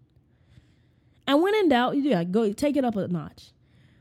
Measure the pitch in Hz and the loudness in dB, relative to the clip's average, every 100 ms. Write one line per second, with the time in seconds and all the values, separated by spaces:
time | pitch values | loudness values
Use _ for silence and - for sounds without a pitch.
0 | _ _ _ _ _ - _ _ _ _ | _ _ _ _ _ -20 _ _ _ _
1 | _ _ - 277 381 427 349 240 254 285 | _ _ 0 2 2 2 2 2 2 0
2 | 277 180 175 208 233 302 294 277 247 202 | 0 0 0 0 -2 -2 -2 0 -2 -4
3 | 175 175 151 - - _ _ _ _ _ | -4 -6 -8 -18 -20 _ _ _ _ _